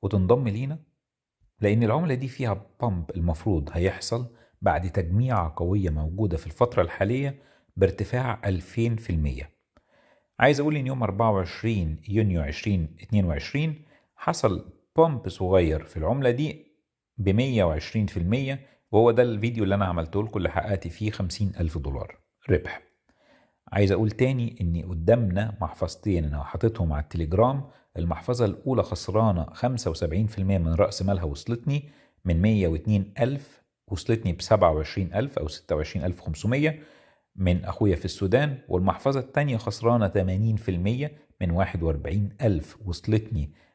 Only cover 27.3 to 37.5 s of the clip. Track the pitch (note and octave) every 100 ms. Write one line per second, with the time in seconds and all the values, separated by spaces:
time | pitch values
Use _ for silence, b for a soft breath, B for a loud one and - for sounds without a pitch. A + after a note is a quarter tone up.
27.3 | F#2+ A#2+ C#3 C#3 B B - E2+ D#2+ -
28.3 | A#2+ G#2+ - C3+ A#2+ - F2+ - G#2+ A2
29.3 | F2 D2+ - B2 B2 - D#2 E2+ E2+ A2
30.3 | - F#2+ G2 D#2+ E2+ G2 - F#2+ F#2 D#2+
31.3 | C#2+ - A#2+ C#3 C#3+ C#3+ B B B F#2
32.3 | E2 G#2+ G#2 F2 E2 G#2+ G#2 G2 - B2+
33.3 | C#3 - _ _ _ - G2+ - A2+ F#2+
34.3 | E2 - B2 F2 D#2 D#2 - F2 F#2+ C#3
35.3 | - D2+ - - D2+ D#2 F#2 F2 F2 -
36.3 | D#2 G#2+ C3+ D3+ D3+ B B B B B
37.3 | - F#2